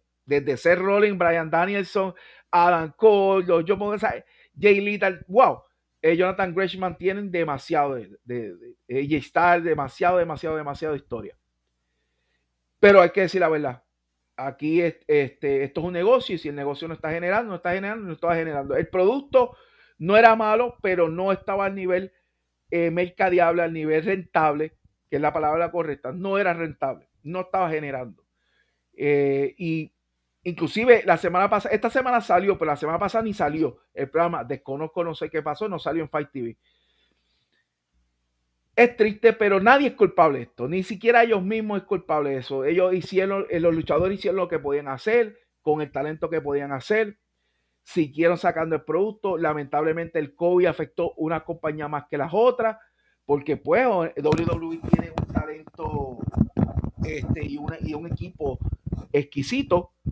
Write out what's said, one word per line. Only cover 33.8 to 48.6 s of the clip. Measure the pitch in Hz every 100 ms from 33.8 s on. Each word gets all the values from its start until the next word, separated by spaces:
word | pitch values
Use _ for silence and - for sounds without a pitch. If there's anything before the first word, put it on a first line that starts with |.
| _
el | - 135
programa. | 160 170 160
Desconozco, | 120 135 - 139 156 180
no | 170
sé | 156 160
qué | 160
pasó, | 151 147 214
no | 170
salió | 156 160
en | 151
Fight | 151 147
T | 135
V. | 117 - _ _ _ _ _ _ _ _ _ _ _ _ _ _ _ _ _ _ _ _ _
Es | - 240 240
triste, | 214 208 226
pero | 220 208 196
nadie | 214 277 269
es | -
culpable | 190 - 160 135
de | 117
esto. | - 127
Ni | 185
siquiera | 180 202 233 233
ellos | 233 208
mismos | 185 220 214 202
es |
culpable | - 185 - 151 143
de | 135
eso. | 123 135
Ellos | 139 175 185
hicieron, | 185 - 190 196 196 -
eh, | 170
los | 170 165
luchadores | 156 151 185 196
hicieron | 190 185
lo | 175
que | 160
podían | 143 143 147
hacer, | 131 214 240 220 - _ _
con | 156 151
el | 147
talento | 135 151 156 160
que | 160
podían | 143 143 143
hacer. | 135 - 214 214 - _ _ _ _ _ _
Siguieron | - 180 147 151 170 170
sacando | 180 165